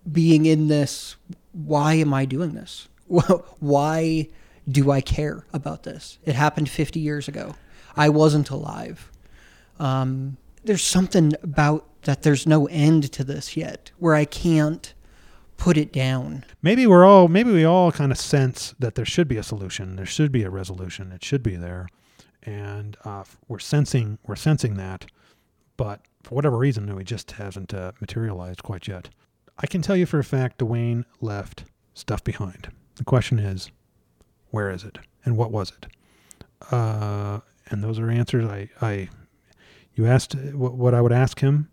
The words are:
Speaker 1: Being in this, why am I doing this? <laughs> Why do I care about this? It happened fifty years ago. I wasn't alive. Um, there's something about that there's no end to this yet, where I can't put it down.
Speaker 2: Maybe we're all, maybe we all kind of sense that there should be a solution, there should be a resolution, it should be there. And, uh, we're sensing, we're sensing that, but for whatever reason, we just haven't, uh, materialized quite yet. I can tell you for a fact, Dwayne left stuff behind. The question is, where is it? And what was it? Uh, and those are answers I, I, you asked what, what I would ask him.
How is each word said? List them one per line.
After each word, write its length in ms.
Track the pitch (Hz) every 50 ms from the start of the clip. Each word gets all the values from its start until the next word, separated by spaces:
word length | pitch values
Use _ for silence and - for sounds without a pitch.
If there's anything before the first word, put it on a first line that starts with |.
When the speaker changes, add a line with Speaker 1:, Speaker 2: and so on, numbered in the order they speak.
| _ -
Speaker 1:
Being 340 | 147 165 160 165 160 151 156
in 220 | 160 160 156 156
this, 480 | 151 151 147 143 131 - - - - - _ _ - - _ _ _ -
why 400 | 175 151 151 151 147 143 156 160
am 200 | 160 156 147 139
I 120 | 135 135
doing 280 | 135 131 143 180 156 -
this? 360 | 110 - - - - - _ _
<laughs> 640 | _ _ _ 180 170 - - 185 175 - - - -
Why 680 | 156 143 143 139 143 151 160 165 165 165 160 160 147 - - - - _ _ _ _ -
do 220 | 127 147 135 139
I 80 | 139 135
care 460 | 131 - - - 151 147 - - - _ -
about 300 | 151 139 143 - - -
this? 360 | - - 151 - - - _ _
It 100 | 165 127
happened 340 | 127 147 151 - 165 151 139
fifty 300 | - - 156 - - 170
years 280 | 151 151 147 147 -
ago. 280 | - 147 - - - 151 - - - - - - - -
I 140 | - 151 151
wasn't 400 | 151 151 156 160 147 151 143 -
alive. 600 | 139 147 151 - - - - - 165 - - - - - - - - - - - _ _ _ _ _ -
Um, 580 | 160 131 131 135 131 131 131 131 135 139 135 - _ - - - -
there's 200 | 220 208 180 -
something 500 | - - 180 190 - - 190 160 151 151 - -
about 420 | 170 143 156 147 147 151 156 - _ _ _ -
that 200 | 151 139 - -
there's 240 | 156 147 131 -
no 200 | 160 151 156 143
end 440 | - 180 156 147 156 160 156 143 135
to 120 | - - 135
this 340 | 135 143 - - - -
yet, 340 | 156 165 160 156 - _ - _
where 180 | _ 175 165 156
I 80 | 151 147
can't 720 | 143 - - - 175 160 156 151 151 165 175 - - - - - - - _ _ - - - _ - -
put 200 | - - 180 170
it 140 | 156 151 -
down. 540 | - 131 131 131 131 127 127 147 151 139 - - - _
Speaker 2:
Maybe 260 | - 165 220 254 262
we're 180 | 226 185 175 180
all, 220 | 196 202 190 180
maybe 240 | 165 165 196 240 247
we 140 | 208 165 156
all 260 | 160 175 185 180 170
kind 200 | - - 147 135
of 60 | 127
sense 580 | - - - - 143 135 127 127 - - - - _
that 160 | 127 113 -
there 100 | - 113
should 220 | - - - 175
be 100 | 135 123
a 60 | 107 104
solution, 520 | - 110 104 98 92 - - 98 92 92
there 100 | 95 95
should 260 | - - - 151 147
be 120 | 131 123 104
a 60 | 92
resolution, 600 | 92 95 95 92 95 92 92 90 - - 98 92
it 120 | 92 90 -
should 200 | - 139 139 120
be 120 | 110 95
there. 320 | 87 87 87 90 90 90 90 _ _ _ _ _ _ _ _ _ _ _
And, 540 | 113 104 101 101 101 101 104 104 104 101 _ -
uh, 200 | 104 101 98 95 _ - _ _
we're 120 | _ 117 98
sensing, 600 | - - - 147 143 - - 131 113 104 107 - _
we're 80 | - 101
sensing 400 | - - 160 156 135 - 117 104
that, 300 | 98 95 92 95 92 - - _ _ _ _ _ _ _ _ _ _ _ _ _
but 260 | - 123 104 101 - _ _ _ _ _
for 120 | - 120
whatever 220 | 135 147 151 123
reason, 360 | 113 131 143 123 107 104 104 101
we 80 | 95 92
just 280 | 90 117 - - -
haven't, 420 | - - 101 98 92 98 95 - -
uh, 200 | 95 90 92 - _
materialized 640 | 104 - - 117 113 110 98 87 87 90 90 - -
quite 240 | - 101 90 -
yet. 220 | - 98 90 - - _ _ _ _ _ _ _ _ _
I 100 | - -
can 140 | 143 - 185
tell 140 | 156 - 202
you 100 | 185 175
for 140 | - - 147
a 40 | 131
fact, 360 | - - 131 127 123 _ -
Dwayne 460 | 127 110 120 120 117 120 117 117 117 _ _ _
left 440 | - 110 101 101 95 - - - - - _ _ _ _ _
stuff 300 | - - - 110 - _
behind. 460 | - - - 107 92 - - - - - _ _ _ _
The 100 | - 123
question 340 | - 135 123 110 - 123 110
is, 320 | 104 98 95 92 - - _ _ _ _ _ _ _ _ _ _ _ _ _ _ _ _
where 180 | - 110 104 98
is 140 | 92 87 98
it? 160 | 101 _ - - _ _ _ _
And 100 | 127 117
what 160 | 107 120 117
was 200 | 110 104 95 -
it? 160 | _ _ - - _ _ _ _ _ _ _ _ - _ - _ _ _ - -
Uh, 680 | 131 120 113 110 110 107 107 104 101 101 104 101 101 107 _ _ _ _ _ -
and 140 | 110 104 101
those 140 | 113 113 110
are 100 | 113 113
answers 360 | 117 120 120 - - 123 113
I, 240 | 107 101 101 101 101 _ -
I, 280 | - 110 101 98 95 90 - - - _ _ _ _ _ _ _ _ _ _ _ _ _ _
you 120 | - 110
asked 260 | 117 127 127 - - -
what, 400 | 135 135 139 143 143 127 127 123
what 200 | 127 123 123 123
I 60 | 120
would 100 | 120 117 117
ask 260 | 123 131 120 - -
him. 300 | 139 135 143 147 151 -